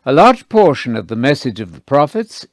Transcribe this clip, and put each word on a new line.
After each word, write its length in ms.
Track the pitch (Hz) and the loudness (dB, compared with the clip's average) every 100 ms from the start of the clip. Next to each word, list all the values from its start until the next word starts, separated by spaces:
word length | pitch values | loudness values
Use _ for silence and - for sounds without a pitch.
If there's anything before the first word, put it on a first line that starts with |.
A 80 | - | -2
large 380 | 139 220 247 _ | 4 4 2 _
portion 460 | 220 190 135 - 113 | 2 2 2 -4 -8
of 140 | 85 | -6
the 60 | 117 | -4
message 440 | 127 143 131 104 | -2 -2 -4 -8
of 140 | 101 | -12
the 80 | 76 | -14
prophets 680 | _ 139 147 220 226 - - | _ -2 -2 -4 -10 -14 -14